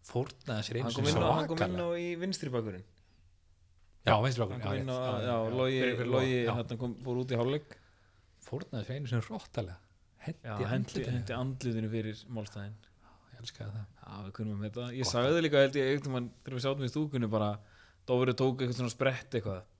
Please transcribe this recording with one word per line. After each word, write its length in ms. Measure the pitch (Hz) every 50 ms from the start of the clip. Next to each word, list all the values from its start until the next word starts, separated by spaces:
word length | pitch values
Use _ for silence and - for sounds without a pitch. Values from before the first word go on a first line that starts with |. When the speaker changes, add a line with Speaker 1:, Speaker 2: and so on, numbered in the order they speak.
| -
Speaker 1:
fórnaði 600 | - - 190 165 131 - - - - 117 107 107
sér 100 | - 117
einu 80 | 117 135
Speaker 2:
Hann 120 | 117 120 123
kom 80 | 139
Speaker 1:
sinni 80 | 147 156
Speaker 2:
inn 80 | 180 175
á, 80 | 165
hann 160 | - - 156 -
kom 80 | 165
Speaker 1:
svakalega. 160 | 160 104 -
Speaker 2:
inn 80 | 180 180
á 80 | 175 170 170
í 140 | 175 170 175 175 170
vinstri 320 | 175 196 185 - - 143
bakvörðinn. 320 | 123 120 110 110 95 90 95 - - - _ _ - - - - _ _ _ _ - _ _ _ _ _ - - - - -
Speaker 1:
Já, 100 | 110 - 104
vinstri 220 | 113 135 127 117 113
bakvörðinn, 160 | 92 101 123
Speaker 2:
Hann 80 | 104 101
kom 80 | 98
Speaker 1:
já, 60 | -
Speaker 2:
inn 100 | 135 131
á, 60 | 127 127
Speaker 1:
já, 140 | 127 127 127
Speaker 2:
já, 180 | 120 113 123
Speaker 1:
já, 240 | 120 113 113 113 120
Speaker 2:
Logi, 220 | 127 127 131 131 131
Speaker 1:
fyrir, 160 | 131 123 120
fyrir 140 | 113 123 120
Speaker 2:
Logi, 220 | 131 131 131 131 127
Speaker 1:
Loga, 100 | 123 120
já. 100 | 113 107 120
Speaker 2:
hérna 200 | 110 - 120 113
kom, 160 | 127 123 113 -
fór 200 | 127 131 123 123
út 100 | 127 131
í 60 | 131 117
hálfleik. 360 | 120 127 139 151 - - - - _ - _ _ _ _ _ _ _ _ _ _
Speaker 1:
Fórnaði 420 | - - - 143 180 - - 117 98
sér 140 | - 127 143
einu 100 | 147 120
sinni 160 | 120 117 107
hrottalega. 540 | - 220 208 - - - - 101 90 90 - - _ _ _ _ _ _ _
Henti 240 | - - 165 - -
Speaker 2:
Já, 100 | 120 107
henti, 200 | 104 98 98 123
Speaker 1:
andlitinu. 400 | 131 - - - 196 123 127 123
Speaker 2:
henti 160 | 123 107 101
andlitinu 560 | 123 123 127 135 131 127 - 123 113 110 110 107
fyrir 300 | 110 113 107 107 107 - - -
málstæðin. 480 | 120 113 104 98 - 104 101 101 107
Speaker 1:
Já, 340 | 104 - - _ _ - - - - _ _
ég 80 | - 117
elskaði 320 | 117 113 - - 107 104
það. 140 | 101 110 104 - -
Speaker 2:
Já, 160 | - - - 98 101 104
við 80 | 98 95
kunnum 220 | - 110 107 104 101
að 40 | 107
meta. 220 | 107 104 120 120 123
Ég 120 | 120 131 127
Speaker 1:
Gott. 80 | -
Speaker 2:
sagði 300 | - 120 120 135 160 170 165
líka, 180 | 156 147 139 139
held 120 | 135 135
ég, 120 | 143 135 131
einhvern 160 | 139 143 139
tímann 240 | 147 131 123 120 117 - - -
þegar 140 | - 131 123
við 60 | 120
sátum 200 | 139 139 143 135
í 80 | 123
stúkunni 360 | - 147 156 151 143 127 117 107
bara, 180 | 107 107 107 104 104 104 - - - - - - - _
Dofri 320 | _ - 127 123 131 127 120
tók 240 | - 131 135 127 131
eitthvað 160 | 131 120 123
svona 160 | 120 123 120
sprett 400 | 113 - 135 135 131 123 - -
eitthvað. 300 | - 117 101 107 95 92 92 - _